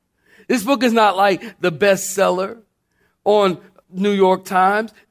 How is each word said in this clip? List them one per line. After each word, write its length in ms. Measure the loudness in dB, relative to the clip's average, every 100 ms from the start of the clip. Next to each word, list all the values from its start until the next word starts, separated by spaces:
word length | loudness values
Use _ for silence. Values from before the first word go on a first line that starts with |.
| _ _ _ _ -4
This 160 | -4
book 180 | 0 0
is 120 | 2
not 240 | 2 2 2
like 420 | 0 0 -8 -6
the 140 | -4
bestseller 880 | 0 0 0 -2 -2 -2 -2 -6 -12 _ _ _ _ _ _ 0
on 340 | 2 2 -2 -12 _ _
New 220 | -4 -2
York 320 | 2 2 0 -2
Times. 480 | 0 0 0 -6 -14 _